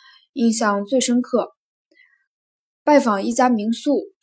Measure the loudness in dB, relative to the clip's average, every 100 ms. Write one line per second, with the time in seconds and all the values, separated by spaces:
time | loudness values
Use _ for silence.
0 | -20 _ _ -2 0 0 0 -2 -2 -2
1 | 0 -2 0 -4 -4 _ _ _ _ _
2 | _ _ _ _ _ _ _ _ 2 4
3 | 4 -2 -2 0 2 0 -2 -4 -2 -2
4 | -4 _